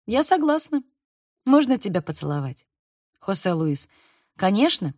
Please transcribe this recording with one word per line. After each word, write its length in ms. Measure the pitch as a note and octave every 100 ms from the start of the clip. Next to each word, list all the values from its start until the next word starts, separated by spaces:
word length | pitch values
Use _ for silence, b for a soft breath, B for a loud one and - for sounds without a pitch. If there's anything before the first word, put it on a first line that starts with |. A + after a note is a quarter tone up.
| -
я 180 | B3
согласна. 600 | D4+ F#4 D4+ D#4 - C#4+ - _ _ _ _ _ -
Можно 340 | C#4+ C4+ B3+
тебя 220 | G3+ F3+
поцеловать? 640 | - D#3 D3 D3 C3+ C3 _ _ _ _ _ _
Хосе 340 | - F#3+ F#3+
Луис. 360 | E3 D#3+ C#3+ - _ _ _ _ -
Конечно. 580 | F#3 G3+ D4+ - D#3